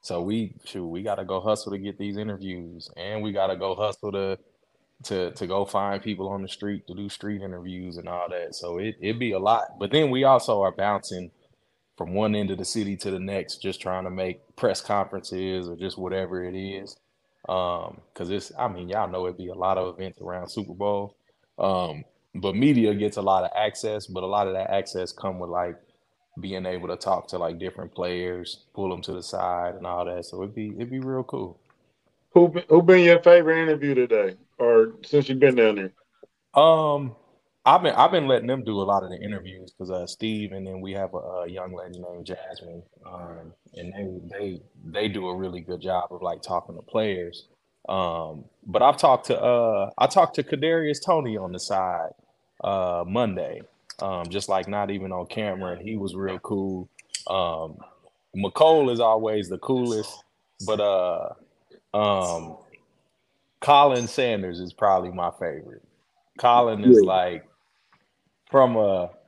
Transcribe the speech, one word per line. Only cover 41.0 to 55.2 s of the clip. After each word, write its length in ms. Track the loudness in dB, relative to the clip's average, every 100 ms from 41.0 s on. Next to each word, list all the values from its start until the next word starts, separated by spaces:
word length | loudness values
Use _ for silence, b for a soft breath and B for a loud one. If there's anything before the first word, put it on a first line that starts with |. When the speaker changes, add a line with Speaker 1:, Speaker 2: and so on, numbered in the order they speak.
| -8
Speaker 1:
a, 40 | -8
a 300 | -10 -10 -10
young 260 | -10 -12
lady 240 | -12 -14 -16
named 260 | -16 -16 -14
Jasmine, 560 | -14 -14 -18 -18 -20 -20 _
um, 480 | -20 -18 -18 -18 -20 _ _
and 180 | -18 -16
they, 460 | -12 -12 -12 -14 -10
they, 240 | -10 -10 _ _
they 240 | -10 -4 -4
do 200 | -4 -6
a 80 | -6
really 240 | -8 -10
good 200 | -10 -10
job 300 | -4 -4 -4
of, 120 | -8
like, 180 | -8 -8
talking 340 | -4 -6 -6 -18
to 60 |
players. 640 | -6 -2 -2 -4 -6 -12 -20 _ _ _ -6
Um, 560 | -2 -2 -2 -8 -12 -18 _ -4
but 160 | 4
I've 140 | 4 6
talked 300 | 4 4 2
to, 120 | 0
uh, 520 | 2 4 2 2 -2 2
I 80 | 2
talked 300 | 6 4 2
to 60 |
Kadarius 640 | -4 -2 0 0 0 -4
Toney 320 | 0 0 0 -4
on 160 | -6
the 80 | -8
side, 520 | -4 -2 -2 -2 -6 -10 _ _ _ _
uh, 400 | -4 -2 -2 -2 -2
Monday, 540 | -2 -2 -2 -8 -10 -16 _ _ -10
um, 260 | -6 -6 -6
just, 180 | -6 -2
like, 180 | -2 -2
not 240 | -4 -4
even 220 | -4 -6
on 140 | -8